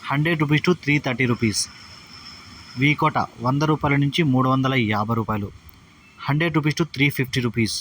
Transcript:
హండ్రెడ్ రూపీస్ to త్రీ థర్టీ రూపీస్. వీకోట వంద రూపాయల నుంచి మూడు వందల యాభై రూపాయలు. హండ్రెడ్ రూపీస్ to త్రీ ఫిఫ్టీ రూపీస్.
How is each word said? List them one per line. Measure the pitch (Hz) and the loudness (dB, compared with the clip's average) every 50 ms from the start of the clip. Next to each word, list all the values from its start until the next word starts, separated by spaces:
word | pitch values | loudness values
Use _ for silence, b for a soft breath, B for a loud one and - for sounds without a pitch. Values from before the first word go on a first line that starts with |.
| - - | -6 -4
హండ్రెడ్ | 143 139 151 165 170 156 156 | -2 0 0 0 0 0 0
రూపీస్ | 143 147 151 - - | 2 2 2 4 2
to | 180 - - | 0 0 2
త్రీ | - 143 147 - | 0 0 0 0
థర్టీ | 139 127 113 131 120 120 | -2 -2 0 0 0 0
రూపీస్. | 107 117 110 98 - - - - - - - - - - - - - - - - - - - - - - - - 123 131 | 2 0 0 0 0 -6 -6 -8 -20 -20 -20 -20 -20 -20 -20 -20 -20 -20 -20 -20 -20 -20 -20 -20 -20 -20 -16 -4 0 2
వీకోట | 143 147 - - 156 - 127 101 - - - 117 | 2 2 2 0 0 0 0 -4 -4 -6 -6 -2
వంద | 120 131 143 160 151 156 | -2 0 0 0 0 0
రూపాయల | 143 - 147 139 139 143 | 0 0 0 0 2 0
నుంచి | 143 135 - 170 147 127 | 0 0 0 0 2 2
మూడు | 127 127 131 131 | 2 4 2 2
వందల | 131 131 135 135 131 117 104 107 | 2 2 0 0 0 0 0 0
యాభై | 104 104 107 117 110 | -2 0 -2 -2 -2
రూపాయలు. | 110 101 110 107 101 92 - - - - - - - - - - - - - - - - | -2 -2 -4 -4 -4 -8 -12 -16 -20 -20 -20 -20 -20 -20 -20 -20 -20 -20 -20 -14 -4 -2
హండ్రెడ్ | 139 151 165 170 151 156 | 0 0 0 0 0 0
రూపీస్ | 143 156 143 - 175 | 0 0 0 0 -4
to | 156 - | -4 0
త్రీ | - 139 143 - - | 0 0 0 0 -2
ఫిఫ్టీ | 139 127 - 131 120 123 | -6 -4 -2 -2 -2 -2
రూపీస్. | 107 120 113 101 - - | 0 0 -2 -2 -2 -6